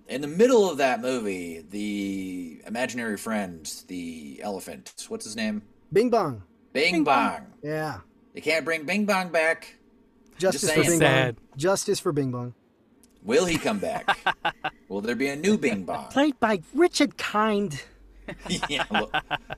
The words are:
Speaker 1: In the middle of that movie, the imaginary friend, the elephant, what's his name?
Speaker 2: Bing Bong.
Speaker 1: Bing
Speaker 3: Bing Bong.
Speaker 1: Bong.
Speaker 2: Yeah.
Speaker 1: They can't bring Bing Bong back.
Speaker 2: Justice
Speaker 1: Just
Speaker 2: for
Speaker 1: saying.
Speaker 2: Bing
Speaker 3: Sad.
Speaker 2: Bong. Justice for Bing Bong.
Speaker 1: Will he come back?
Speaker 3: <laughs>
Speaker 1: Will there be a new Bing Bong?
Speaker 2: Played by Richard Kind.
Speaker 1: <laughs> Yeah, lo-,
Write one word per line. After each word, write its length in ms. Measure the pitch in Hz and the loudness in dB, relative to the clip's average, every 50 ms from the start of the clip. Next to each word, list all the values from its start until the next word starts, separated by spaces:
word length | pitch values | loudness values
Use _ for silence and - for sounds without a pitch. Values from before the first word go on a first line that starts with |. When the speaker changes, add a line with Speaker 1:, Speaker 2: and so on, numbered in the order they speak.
| _ | _
Speaker 1:
In 140 | - 113 131 | -8 -6 -6
the 80 | 147 143 | -6 -2
middle 400 | 156 180 226 254 262 226 196 185 | 2 4 6 8 8 6 6 4
of 60 | 156 135 | 2 2
that 220 | 143 127 123 110 | 2 2 2 2
movie, 640 | 120 127 131 123 107 101 95 90 87 85 80 82 78 82 | 0 -2 -2 -2 -2 -2 -4 -4 -6 -8 -10 -12 -14 -10
the 960 | 98 104 104 104 101 101 98 98 98 95 95 92 90 90 87 80 - - - | -8 -6 -4 -4 -4 -4 -4 -4 -4 -4 -6 -6 -8 -8 -10 -10 -14 -16 -12
imaginary 500 | - 107 120 127 123 113 123 117 113 104 | -8 -4 -4 -4 -4 -4 -4 -4 -4 -6
friend, 520 | 101 - 113 - 104 98 92 85 80 78 - - - - - | -6 -4 -4 -2 -2 -2 -4 -8 -12 -12 -14 -14 -14 -14 -12
the 520 | 90 87 85 82 82 80 76 71 65 - | -10 -10 -8 -10 -10 -12 -14 -14 -14 -10
elephant, 640 | - 104 98 90 - 90 80 67 - - - - - - | -8 -6 -6 -8 -8 -12 -14 -16 -16 -20 -18 -16 -12 -12
what's 160 | 113 110 - | -10 -10 -10
his 100 | 113 110 | -10 -8
name? 260 | 117 110 110 107 107 - - _ _ _ - | -6 -4 -4 -4 -6 -8 -12 _ _ _ 0
Speaker 2:
Bing 180 | 151 190 240 247 | 2 2 4 4
Bong. 320 | 226 226 185 147 123 101 92 _ _ _ _ _ | 4 2 2 0 -4 -8 -12 _ _ _ _ _
Speaker 1:
Bing 220 | - 131 156 175 180 | -2 0 0 2 4
Speaker 3:
Bing 100 | 165 147 | 2 4
Bong. 260 | - 135 123 - 101 | 6 6 4 4 2
Speaker 1:
Bong. 160 | 85 82 - - - - | 0 -4 -10 -16 -18 -12
Speaker 2:
Yeah. 360 | - 147 151 156 156 151 127 95 - _ _ _ _ _ - | -8 -6 -4 -4 -4 -4 -6 -10 -14 _ _ _ _ _ -14
Speaker 1:
They 60 | - | -6
can't 240 | - 147 160 160 - | -2 0 0 0 0
bring 200 | 160 165 160 147 | -2 -4 -4 -2
Bing 220 | 139 185 208 214 | -2 -2 0 2
Bong 240 | 196 202 185 185 180 | 2 0 0 0 0
back. 460 | 160 165 160 160 165 - - - - _ _ _ _ _ _ _ _ _ _ _ - - | 2 2 4 2 2 0 -6 -20 -20 _ _ _ _ _ _ _ _ _ _ _ -6 0
Speaker 2:
Justice 240 | 185 190 185 - | 0 0 2 2
Speaker 1:
Just 120 | - 170 156 | 2 2 4
Speaker 2:
for 80 | 156 147 | 4 4
Speaker 1:
saying. 140 | - 170 160 | 4 4 6
Speaker 2:
Bing 0 | |
Speaker 3:
Sad. 360 | 160 139 135 131 131 123 113 | 6 6 6 4 4 2 -2
Speaker 2:
Bong. 80 | - _ _ - | -6 _ _ -8
Justice 420 | 135 143 185 196 - - - 190 - | -2 0 2 2 2 0 -2 -2 0
for 120 | - 180 | 0 0
Bing 180 | 151 147 139 131 | 0 0 0 -2
Bong. 240 | 123 123 123 123 117 _ _ _ _ _ _ _ _ _ _ _ _ _ - | -2 -6 -8 -10 -12 _ _ _ _ _ _ _ _ _ _ _ _ _ -2
Speaker 1:
Will 200 | 101 120 156 185 | 2 4 4 4
he 120 | 175 160 147 | 4 0 0
come 200 | - 131 107 98 | 0 0 -2 0
back? 360 | 90 82 71 73 - - - - - - - _ - 165 - _ - 151 | -2 -2 -4 -4 -2 -2 -2 0 0 -2 -2 _ -4 -6 -6 _ -8 -10
Speaker 3:
<laughs> 180 | - - _ - | -10 -10 _ -8
Speaker 1:
Will 120 | 95 101 | -6 -4
there 140 | 104 113 120 | -4 -2 -2
be 100 | 113 135 139 | -2 -2 -2
a 80 | 139 | -2
new 220 | 147 160 202 214 - | 0 2 2 2 4
Bing 240 | 147 127 110 98 92 | 2 0 -2 -2 -4
Bong? 220 | 90 82 76 69 - | -6 -6 -8 -6 -2
Speaker 2:
Played 280 | - 254 294 311 - - | 2 2 2 2 2 0
by 220 | - 214 220 180 - - - | 0 0 0 0 -4 -4 2
Richard 420 | 269 349 349 - - 294 220 - - | 4 4 4 4 2 0 0 0 -4
Kind. 640 | - - - 208 214 220 208 202 202 180 143 131 - | -6 -2 2 2 2 4 2 2 0 -2 -4 -8 -10
Speaker 1:
<laughs> 60 | - - - - - - - - - - - - - 180 - 185 160 | -14 -20 -20 -20 -20 -20 -20 -16 -16 -14 -12 -6 -6 -4 -4 -2 -2
Yeah, 160 | 147 131 131 - | -2 -2 -2 0
lo-, 180 | 202 160 - - - 151 - - 151 - - - - | 0 -2 -2 0 -4 -4 -4 -2 -6 -6 -6 -8 -14